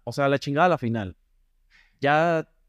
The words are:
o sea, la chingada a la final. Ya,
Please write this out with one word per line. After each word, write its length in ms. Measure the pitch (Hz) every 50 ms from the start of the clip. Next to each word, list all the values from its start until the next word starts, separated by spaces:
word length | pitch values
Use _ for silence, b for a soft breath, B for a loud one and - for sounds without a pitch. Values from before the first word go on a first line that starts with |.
o 100 | - 120
sea, 160 | - 147 139 139
la 100 | 139 135
chingada 260 | - 143 139 151 175
a 40 | 180
la 80 | 165 -
final. 380 | 123 117 117 113 98 92 - _ _ _ _ _ _ _ _ _ _ _ b b b b b -
Ya, 480 | 135 139 147 156 165 170 165 160 151 _ _ _ _